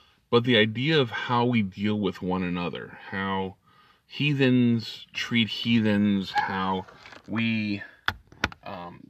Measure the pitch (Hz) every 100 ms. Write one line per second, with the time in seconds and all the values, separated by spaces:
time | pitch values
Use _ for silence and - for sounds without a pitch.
0 | _ _ _ 120 120 113 110 110 139 160
1 | 120 - - 120 120 117 98 101 104 107
2 | 95 - 90 92 90 87 87 - 55 -
3 | - 98 98 95 95 - _ _ _ _
4 | _ - 143 139 127 127 120 117 - -
5 | - - - 117 107 - 117 117 107 101
6 | 104 98 92 - - 95 95 95 - -
7 | - - - 110 113 110 104 101 - -
8 | - - _ - - - - 95 87 85
9 | -